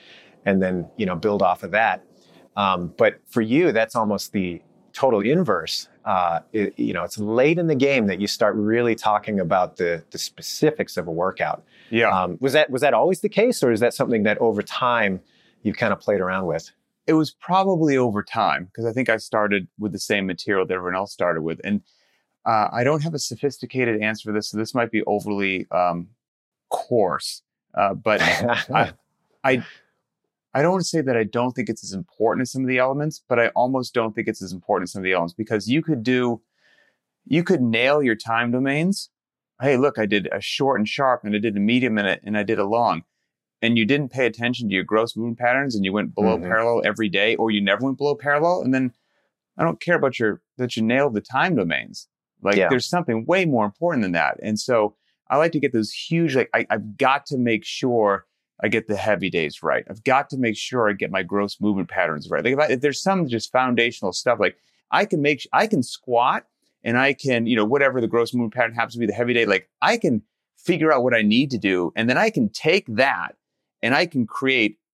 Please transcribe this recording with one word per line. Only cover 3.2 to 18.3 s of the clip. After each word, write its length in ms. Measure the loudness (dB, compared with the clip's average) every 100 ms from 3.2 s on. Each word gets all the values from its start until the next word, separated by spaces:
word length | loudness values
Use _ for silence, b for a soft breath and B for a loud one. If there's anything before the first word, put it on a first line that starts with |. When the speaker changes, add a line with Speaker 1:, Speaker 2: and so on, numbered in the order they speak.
| -4
Speaker 1:
for 140 | -2
you, 300 | 2 2 2
that's 240 | 2 0 0
almost 360 | -2 -2 -4
the 280 | -4 -4 -6 -14 _ _
total 280 | 0 2 4
inverse. 680 | 2 2 2 0 -2 -8 -10 _
Uh, 380 | -2 0 0 -2 -4
it, 240 | -2 -2 -2
you 160 | -4
know, 100 | -2
it's 140 | -6 -6
late 400 | -2 2 4 2
in 100 | 0
the 80 | 2
game 300 | 2 2 0
that 120 | 0
you 60 | -4
start 260 | 0 0 2
really 400 | 0 2 2 0
talking 440 | 0 0 0 -2
about 380 | 0 2 0 -2
the, 260 | -2 -2 -6
the 60 | -12
specifics 800 | -12 -12 -14 0 0 2 -4 -4
of 100 | -6
a 40 |
workout. 520 | -2 -2 -2 -4 -4 -10 b b
Speaker 2:
Yeah. 200 | 2 2 2
Speaker 1:
Um, 220 | -2 -2
was 120 | 0
that, 160 | 2 2
was 120 | 2
that 120 | 2
always 280 | 4 2 2
the 80 | 0
case, 340 | 2 2 2
or 80 | 2
is 80 | 4
that 140 | 2
something 300 | 2 0 2
that 140 | 2 2
over 220 | 2 0
time 600 | -4 -2 0 2 0 -2 -10 b b b
you've 140 | -6 -2
kind 140 | 0
of 60 | 0
played 200 | 0 0
around 240 | 0 -2 -2
with? 240 | -6 -8 _ _ _ 0
Speaker 2:
It 60 |
was 160 | 0 0
probably 680 | -6 -2 0 2 2 2 2
over 260 | 2 0
time, 460 | -4